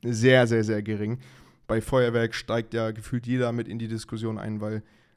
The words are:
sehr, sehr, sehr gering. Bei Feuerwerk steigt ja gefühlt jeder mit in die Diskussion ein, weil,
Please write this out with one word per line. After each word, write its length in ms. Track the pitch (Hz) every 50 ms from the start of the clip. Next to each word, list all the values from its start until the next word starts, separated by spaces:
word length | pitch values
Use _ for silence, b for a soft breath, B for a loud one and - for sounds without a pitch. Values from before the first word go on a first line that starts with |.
| -
sehr, 420 | 117 120 110 117 131 127 127 123
sehr, 160 | 113 117 113
sehr 200 | 107 107 110 104
gering. 360 | 104 107 107 101 104 107 120 127 B B B B B B B B B
Bei 140 | - 110 113
Feuerwerk 540 | - - 139 131 123 120 117 117 117 113 -
steigt 400 | - - - 110 117 113 - -
ja 160 | 113 113 110
gefühlt 360 | 110 110 107 - 127 120 117
jeder 260 | 117 127 127 123 120
mit 160 | 117 120 113 -
in 100 | 98 117
die 100 | 117 110
Diskussion 500 | 113 110 - - 123 110 113 110 110 104
ein, 220 | 101 110 110 107
weil, 220 | 107 107 110 107 - b b b b b b